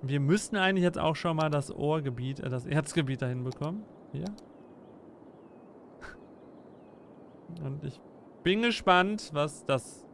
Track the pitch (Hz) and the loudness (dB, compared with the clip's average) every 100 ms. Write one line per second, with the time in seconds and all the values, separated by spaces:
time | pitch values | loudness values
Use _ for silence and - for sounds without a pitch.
0 | 135 143 139 202 - 208 185 196 180 175 | 0 0 4 4 2 2 2 4 4 2
1 | 156 156 175 160 156 147 135 - 143 156 | 0 0 0 2 2 2 -2 -2 0 0
2 | 139 120 127 135 135 127 123 147 - - | -2 -4 -6 -4 -4 -4 0 0 0 0
3 | 139 135 127 127 127 127 147 196 214 - | 0 -2 -2 -2 -6 -6 -6 -6 -10 -18
4 | - 139 175 208 - - - - - - | -12 -8 -8 -10 -16 -20 -20 -20 -20 -20
5 | - - - - - - - - - - | -20 -20 -20 -20 -20 -20 -20 -20 -20 -18
6 | - - - - - - - - - - | -18 -18 -20 -20 -20 -20 -20 -20 -20 -20
7 | - - - - - 170 143 139 143 - | -20 -20 -20 -20 -16 -10 -8 -6 -8 -12
8 | - - - - 170 196 240 220 - 180 | -20 -20 -20 -4 0 2 2 2 6 6
9 | 185 214 - 147 151 147 - 135 - - | 6 0 -4 -2 -2 -2 0 0 0 -16
10 | - | -20